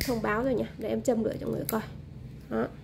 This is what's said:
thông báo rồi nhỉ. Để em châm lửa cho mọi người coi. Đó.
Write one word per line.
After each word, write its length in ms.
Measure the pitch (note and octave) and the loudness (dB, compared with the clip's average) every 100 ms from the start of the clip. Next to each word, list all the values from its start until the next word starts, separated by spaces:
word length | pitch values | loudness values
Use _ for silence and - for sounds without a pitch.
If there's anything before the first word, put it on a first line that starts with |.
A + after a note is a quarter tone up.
| - | 0
thông 160 | A3+ | 2
báo 200 | G#3+ G#3+ | 2 4
rồi 120 | C4+ | 4
nhỉ. 100 | G#3+ A3 - | 2 0 -4
Để 100 | G#3+ | -2
em 140 | A3+ | 0
châm 220 | A#3 A3+ | 4 4
lửa 100 | A3 - | 2 0
cho 60 | - | -2
mọi 100 | - | -2
người 100 | - | 0
coi. 120 | A3 - - - - - - - | -2 -2 -10 -12 -12 -12 -12 -4
Đó. 160 | A3 A#3+ - | 0 0 -4